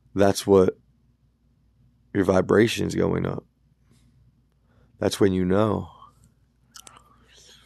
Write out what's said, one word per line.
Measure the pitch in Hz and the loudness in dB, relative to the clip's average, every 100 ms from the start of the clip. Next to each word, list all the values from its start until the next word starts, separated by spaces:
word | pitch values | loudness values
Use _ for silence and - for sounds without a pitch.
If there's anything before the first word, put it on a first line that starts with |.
| _ | _
That's | - 98 95 - | -2 0 0 2
what | 98 92 - _ _ _ _ _ _ _ _ _ _ _ _ _ | 2 2 -2 _ _ _ _ _ _ _ _ _ _ _ _ _
your | 101 | -2
vibration's | 92 92 92 95 113 98 90 | 0 2 2 2 2 0 -6
going | 92 90 90 90 | -2 -2 -2 -6
up. | 98 - _ _ _ _ _ _ _ _ _ _ _ _ _ _ - | -8 -14 _ _ _ _ _ _ _ _ _ _ _ _ _ _ -6
That's | 101 - | -4 0
when | 101 | 0
you | 92 | 0
know. | 90 95 107 95 92 - - _ _ _ _ _ _ - - - _ _ _ - - - | 0 0 0 -2 -8 -16 -20 _ _ _ _ _ _ -20 -20 -20 _ _ _ -20 -20 -20